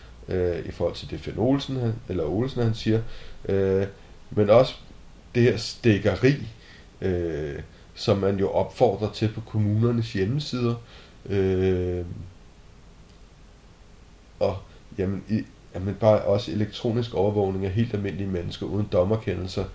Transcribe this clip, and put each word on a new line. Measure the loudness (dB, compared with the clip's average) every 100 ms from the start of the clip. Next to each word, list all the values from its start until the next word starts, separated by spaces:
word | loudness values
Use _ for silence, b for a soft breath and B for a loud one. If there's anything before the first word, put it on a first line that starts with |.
| B B -6
øh, | -2 0 -2 -6
i |
forhold | -4 -4 -4
til | -10
det, | -10
Finn | -8 -2
Olsen, | 0 0 -2 -4
han, | -2 -4 -4
eller | -4
Olsen, | -2 -2 -2 0
han | 0
siger, | 0 0 0 0 B B B -2
øh, | 0 2 2 0 -6 B B -4
men | 2 8
også | 8 6 0 -16 -20 -20 -20 -4 4
det |
her | 4 2
stikkeri, | -4 0 4 4 4 4 4 2 -4 -14 B B B -6
øh, | -2 0 -2 -4 -6 -8 -12 B B -6
som | 0 2
man | 2 2
jo | 2
opfordrer | 2 0 2 2 2 -4
til | -2 -2
på | -4
kommunernes | -6 -2 0 2 2 0 -2
hjemmesider. | -2 0 -2 -4 -2 -2 -2 B B B B -4
Øh, | 0 2 2 2 2 0 -4 -6 -10 -14 -18 -20 -20 -20 -20 -20 -20 -20 -20 -20 -20 -20 -20 -20 -20 -20 -20 -20 -20 -16 -2
og, | -2 -2 -10 B -12 -4
jamen, | -2 -2 -2
i, | -4 -4 -14 -14 -8
jamen, | -6
bare | 2 6 6
også | 4 2 2
elektronisk | -2 -2 -2 -2 0 -2
overvågning | 0 2 2 0 0 -2
af |
helt | 0 0
almindelige | 0 -4 -4 -4
mennesker | -4 -4 -6 -4
uden | -2 0
dommerkendelser. | 2 2 2 -2 -4 -4 -6 -6